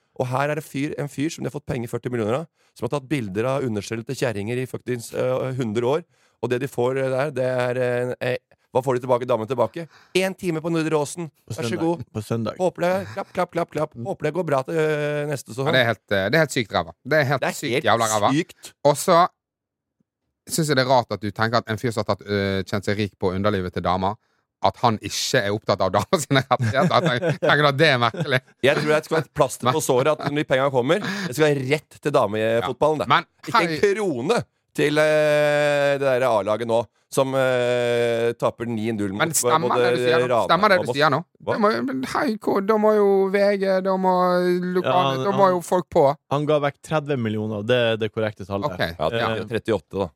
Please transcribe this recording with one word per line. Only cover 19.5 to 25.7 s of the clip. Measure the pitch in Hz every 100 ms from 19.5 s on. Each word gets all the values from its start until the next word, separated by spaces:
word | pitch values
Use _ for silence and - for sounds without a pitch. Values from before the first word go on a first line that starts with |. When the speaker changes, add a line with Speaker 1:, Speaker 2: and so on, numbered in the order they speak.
| _ _ _ _ _ _ _ _ _ -
Speaker 3:
synes | - 151
jeg | 135
det |
er | 127
rart | 131 113
at | 104
du | 104
tenker | - 113 117
at | -
en | 110
fyr | 120
som | 110
har | 104 98
tatt, | 101
eh, | 101 98 95
kjent | 92 104
seg | 107 101
rik | 104 -
på | 95
underlivet | 95 104 101 90
til | 95
damer, | 87 92 95 110 _ _ _ _
at | 98 -
han | 120 107
ikke | 98 - - 131
er | 101
opptatt | 107 -